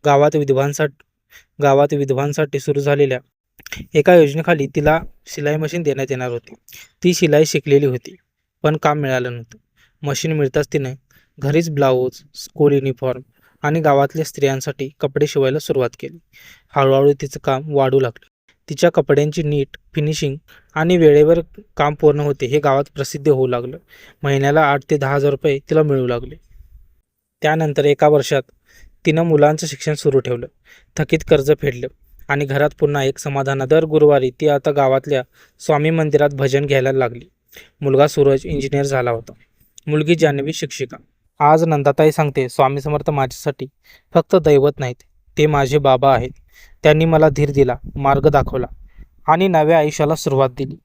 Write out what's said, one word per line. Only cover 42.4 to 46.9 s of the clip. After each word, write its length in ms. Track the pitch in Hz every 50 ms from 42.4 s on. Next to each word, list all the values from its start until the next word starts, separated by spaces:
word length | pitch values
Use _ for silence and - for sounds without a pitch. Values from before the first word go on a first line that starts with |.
| 131 123
"स्वामी 320 | - - 139 131 139 143
समर्थ 300 | 131 156 151 147 - -
माझ्यासाठी 560 | 151 143 135 127 - - - 151 135 _ 131 139 _ _ _ _ _ _ _ _ -
फक्त 220 | 175 - _ -
दैवत 420 | 185 151 156 147 139 135 147 139 -
नाहीत, 240 | 143 123 123 _ _ _ _ _ _ _ _ -
ते 80 | 151
माझे 320 | 151 151 143 139 127 139 151
बाबा 360 | 139 139 131 127 135 139 135
आहेत. 160 | 113 120 127 - - _ _ _ - - - - _
त्यांनी 220 | - 156